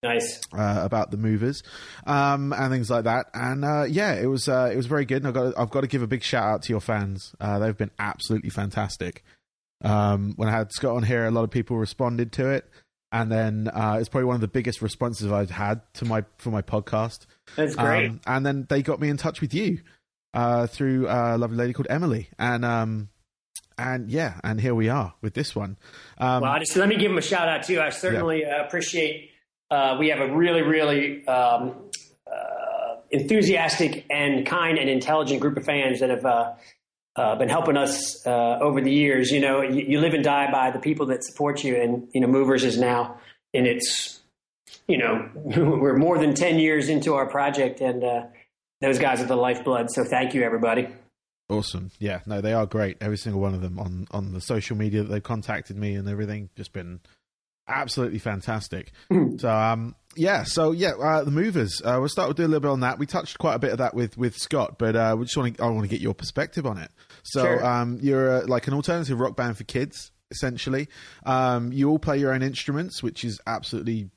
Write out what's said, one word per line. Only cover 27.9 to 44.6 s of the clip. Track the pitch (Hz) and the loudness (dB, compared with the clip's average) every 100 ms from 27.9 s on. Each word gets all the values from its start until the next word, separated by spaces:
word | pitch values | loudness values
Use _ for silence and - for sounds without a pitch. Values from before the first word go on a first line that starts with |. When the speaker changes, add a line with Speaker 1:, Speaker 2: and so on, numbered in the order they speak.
| - 185 175 170 160 | 0 -2 0 0 0
Speaker 2:
Yeah. | 147 147 | 0 -2
Speaker 1:
uh, | 147 | -2
appreciate, | 175 165 175 156 151 - _ _ _ _ | -4 -4 -2 -2 -4 -14 _ _ _ _
uh, | 143 135 131 | 2 2 4
we | 156 | 2
have | 139 | 2
a | 135 | 0
really, | 147 170 165 | 4 4 4
really, | 151 156 147 143 143 143 - | 4 4 4 2 0 -4 0
um, | 127 123 120 127 - - - - _ - | 4 4 4 0 -8 -14 -16 -16 _ -12
uh, | - - - - - - 117 - | -8 -8 -6 -4 -4 -4 -8 -2
enthusiastic | - - 220 185 175 165 - 160 - - | -2 4 4 6 4 2 2 0 0 -4
and | 147 143 135 131 | 0 2 2 2
kind | 175 165 160 | 0 2 2
and | 135 | 2
intelligent | 131 139 156 139 135 | 0 2 2 2 2
group | 143 139 | 0 0
of | |
fans | 131 143 135 120 | 0 0 2 2
that | 131 | 2
have, | 120 | 2
uh, | 127 117 117 - - _ _ _ _ - | 2 2 2 -4 -18 _ _ _ _ -2
uh, | 113 110 | 0 2
been | 123 | 2
helping | 160 165 143 | 2 2 2
us, | 139 - - - 127 | 2 0 -4 -6 0
uh, | 120 117 120 | 2 2 4
over | 147 139 | 2 2
the | 135 | 4
years. | 143 143 131 123 | 4 4 4 4
You | 143 | 2
know, | 139 135 | 4 2
you, | 135 131 143 | 2 0 2
you | 147 | 2
live | 165 | 4
and | 156 | 4
die | 147 143 143 | 2 2 2
by | 139 131 | 2 2
the | 127 | 0
people | 156 151 139 | -2 0 0
that | 127 | -2
support | - - 147 143 | -4 -2 -2 0
you, | 139 123 | 0 2
and, | 120 120 - | 2 0 -2
you | 131 | 0
know, | 127 | 4
Movers | 131 135 135 | 4 4 4
is | 131 113 | 2 2
now | 123 123 120 - - - _ | 2 2 -2 -8 -20 -20 _
in | 139 123 | 0 2
its, | 90 - - - - _ _ _ _ | 2 -2 -4 -6 -12 _ _ _ _